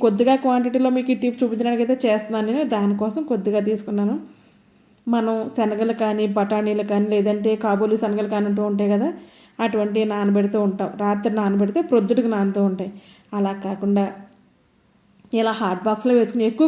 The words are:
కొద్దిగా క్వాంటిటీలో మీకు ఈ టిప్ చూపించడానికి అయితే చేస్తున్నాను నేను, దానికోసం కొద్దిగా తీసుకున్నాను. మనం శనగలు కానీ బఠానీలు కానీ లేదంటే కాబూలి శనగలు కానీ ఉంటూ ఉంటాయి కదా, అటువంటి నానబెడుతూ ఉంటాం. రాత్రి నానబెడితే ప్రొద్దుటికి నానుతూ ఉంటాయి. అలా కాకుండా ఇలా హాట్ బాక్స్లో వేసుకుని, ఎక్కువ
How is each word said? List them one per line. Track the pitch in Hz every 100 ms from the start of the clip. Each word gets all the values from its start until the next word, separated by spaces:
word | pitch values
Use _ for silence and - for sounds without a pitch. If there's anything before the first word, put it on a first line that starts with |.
కొద్దిగా | 233 202 240 269
క్వాంటిటీలో | 262 247 247 254 262 254
మీకు | 254
ఈ | 226
టిప్ | 247 240
చూపించడానికి | 240 220 240 233
అయితే | 240 254
చేస్తున్నాను | 240 214 214 220 214
నేను, | 262 277
దానికోసం | 214 202 202 214 294 302
కొద్దిగా | 226 190 208 202
తీసుకున్నాను. | 214 208 202 202 294 - - _ _ _ _ _ _ -
మనం | 233 220 226 220 -
శనగలు | 214 208 226 226
కానీ | 220 214 214 208
బఠానీలు | 202 214 214 208 208
కానీ | 202 208 208
లేదంటే | 202 208 214 214 220
కాబూలి | 202 214 220
శనగలు | 220 208 208 208
కానీ | 208
ఉంటూ | 202 208
ఉంటాయి | 202 202 208
కదా, | 285 330 - - - -
అటువంటి | 226 214 208 214 214
నానబెడుతూ | 208 202 202 202 214 202
ఉంటాం. | 190 190 -
రాత్రి | 202 208 226 214
నానబెడితే | 202 196 202 311 330
ప్రొద్దుటికి | 240 196 240 226 214
నానుతూ | 196 196 196
ఉంటాయి. | 185 190 - - - - 208
అలా | 196 196 196
కాకుండా | 196 202 202 196 - - _ _ _ _ _ _ _ _ _ - 220
ఇలా | 220 214
హాట్ | 208 185 220
బాక్స్లో | 214 254 247
వేసుకుని, | 214 240 220
ఎక్కువ | 220